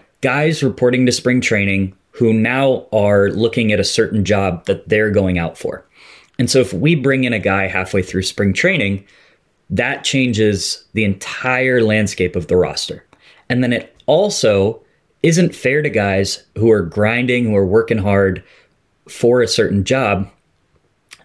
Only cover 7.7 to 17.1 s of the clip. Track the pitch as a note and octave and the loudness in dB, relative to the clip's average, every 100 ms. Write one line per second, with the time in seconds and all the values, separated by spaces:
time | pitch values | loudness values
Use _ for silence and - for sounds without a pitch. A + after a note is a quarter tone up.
7.7 | F#2+ F#2 G2+ F2+ F#2 F#2 - G2+ F#2 F3+ | -4 -4 -2 -2 -4 -4 -2 -2 0 0
8.7 | F3+ G2+ G2 - _ _ _ _ _ - | 0 -2 -4 -8 _ _ _ _ _ -8
9.7 | G2 A#2+ - - C#3 B2+ G#2+ G#2+ G2 - | -4 -4 -4 -4 0 0 2 2 0 -4
10.7 | - _ G#2+ G#2+ F#2 - - B2+ B2+ C3 | -10 _ -2 -2 -2 -8 -8 -4 0 2
11.7 | B2+ A2 G#2+ G#2 - F2+ F2+ E2 F#2 D#2 | 2 2 2 0 -2 -2 -2 0 0 0
12.7 | C#2+ - D#2 _ _ _ _ - B2 B2+ | -2 -10 -12 _ _ _ _ -6 -2 0
13.7 | A#2+ - _ - D3+ G3+ G3+ A2+ G2+ G2 | -2 -6 _ 0 2 2 0 2 2 0
14.7 | - _ _ _ _ E3 E3 F3 - B2 | -2 _ _ _ _ 0 2 2 0 -2
15.7 | C#3+ D3 G#2+ G2+ F#2+ G2 - _ - A2+ | 0 0 0 0 0 -2 -6 _ -2 2
16.7 | G#2+ E2+ G2+ G#2 | 2 0 -2 0